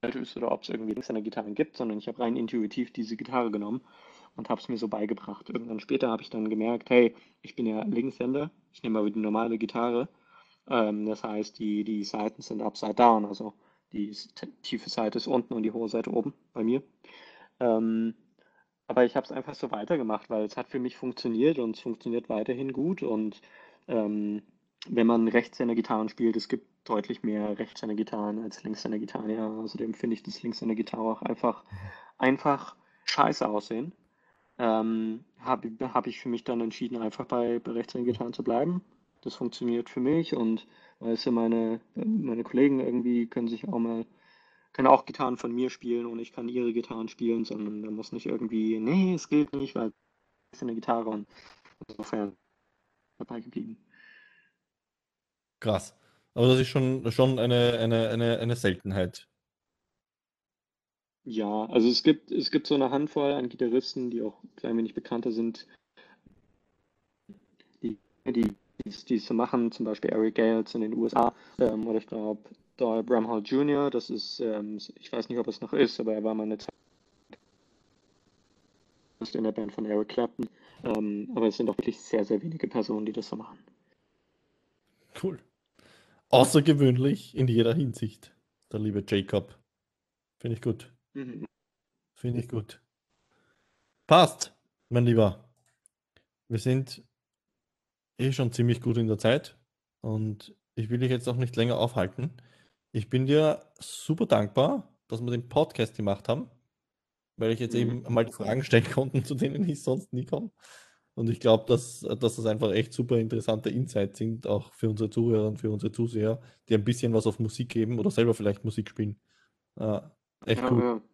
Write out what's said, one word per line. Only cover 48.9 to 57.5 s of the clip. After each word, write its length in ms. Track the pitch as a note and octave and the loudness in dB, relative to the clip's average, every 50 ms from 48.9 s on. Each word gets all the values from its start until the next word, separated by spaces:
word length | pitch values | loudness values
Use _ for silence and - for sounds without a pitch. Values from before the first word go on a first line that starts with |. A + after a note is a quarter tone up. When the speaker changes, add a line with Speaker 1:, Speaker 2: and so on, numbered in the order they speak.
| D3+ F#3+ F#3+ F#3 F#3 | 4 4 4 4 2
Speaker 1:
es 160 | D#3+ - - | 0 -2 0
gilt 240 | - D3+ D3 C#3+ - | 2 2 2 2 -2
nicht, 220 | C#3 C3+ C3+ - | -6 -6 -4 -4
weil 120 | - A#2 A2 - _ _ _ _ _ _ _ _ _ _ _ | -4 -4 -4 -6 _ _ _ _ _ _ _ _ _ _ _
es 60 | - - | -16 -8
ist 60 | - | -6
eine 120 | B2 A#2 | -6 -6
Gitarre 340 | A2+ A2+ - A#2+ A#2 A2+ A2 | -6 -2 -2 -2 0 0 -4
und 180 | A2 G#2 G#2 _ - - - - - _ _ - _ _ - _ | -6 -6 -8 _ -18 -20 -20 -20 -20 _ _ -20 _ _ -20 _
insofern 480 | - - G#2+ - - A2 G#2 G2+ F#2+ _ _ _ _ _ _ _ _ _ _ _ _ _ _ _ _ _ | -14 -14 -10 -6 -4 -4 -4 -4 -6 _ _ _ _ _ _ _ _ _ _ _ _ _ _ _ _ _
dabei 200 | B2 - A#2+ A#2 | -12 -10 -10 -12
geblieben. 380 | A2+ - - - - A2+ - - _ _ _ _ - - - - - _ _ _ _ _ _ _ _ _ _ _ _ _ _ _ _ _ _ _ _ _ _ _ _ _ _ _ | -12 -10 -10 -10 -10 -10 -12 -18 _ _ _ _ -20 -20 -20 -20 -20 _ _ _ _ _ _ _ _ _ _ _ _ _ _ _ _ _ _ _ _ _ _ _ _ _ _ _
Speaker 2:
Krass. 360 | - A2+ G#2+ F#2 - - _ _ _ _ _ _ _ _ _ | -2 0 0 0 0 -6 _ _ _ _ _ _ _ _ _
Aber 140 | - A#2 B2+ | 4 6 8
das 120 | B2+ B2+ | 8 6
ist 80 | C3 B2+ | 4 2
schon, 420 | - C#3+ C3 B2+ C3 C3 - A#2 | 2 0 2 2 0 0 -2 -4
schon 280 | A#2 - C3 C3 C3 B2 | 2 4 4 4 4 2
eine, 380 | A2 A#2+ | 2 2